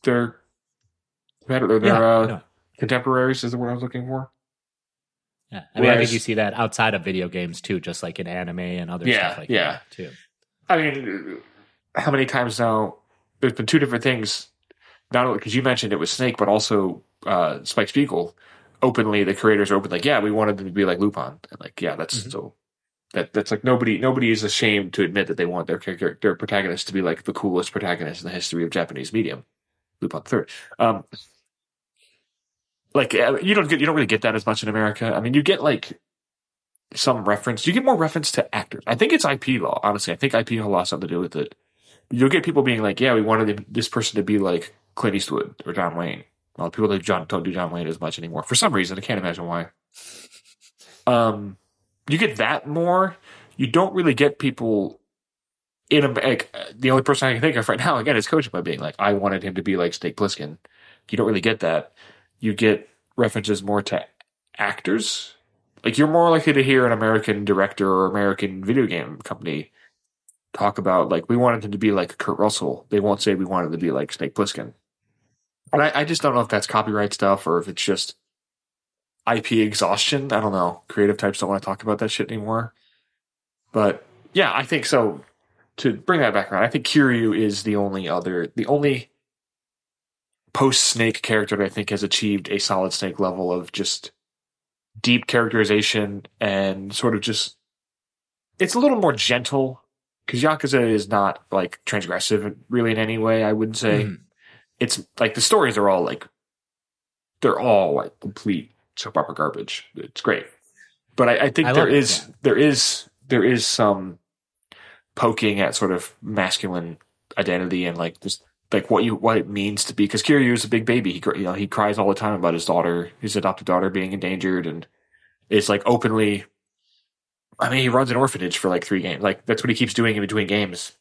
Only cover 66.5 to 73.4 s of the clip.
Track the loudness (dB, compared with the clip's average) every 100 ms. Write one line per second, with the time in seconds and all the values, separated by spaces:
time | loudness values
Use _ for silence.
66.5 | 2 4 4 4 2 2 2 2 -2 2
67.5 | 2 2 2 2 4 2 2 0 0 -4
68.5 | -6 0 2 2 -2 -6 -12 -12 -10 -6
69.5 | -6 -8 _ _ _ _ _ _ _ _
70.5 | -2 -2 0 2 2 4 0 0 2 2
71.5 | 2 -4 0 2 2 -2 -6 -6 0 0
72.5 | 0 -4 -6 -2 0 2 0 0 0